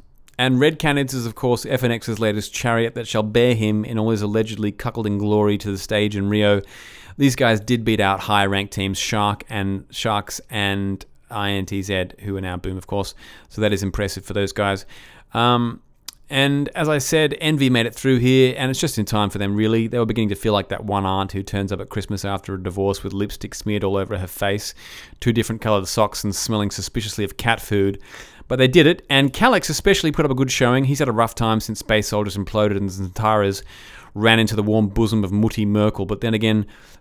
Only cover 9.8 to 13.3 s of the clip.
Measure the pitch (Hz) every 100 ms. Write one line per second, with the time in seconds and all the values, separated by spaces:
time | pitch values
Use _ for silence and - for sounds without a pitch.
9.8 | - - 117 104 - - - 113 101 98
10.8 | 98 95 - - _ 107 101 101 92 98
11.8 | 95 95 90 - 98 98 92 90 92 92
12.8 | - 101 95 - -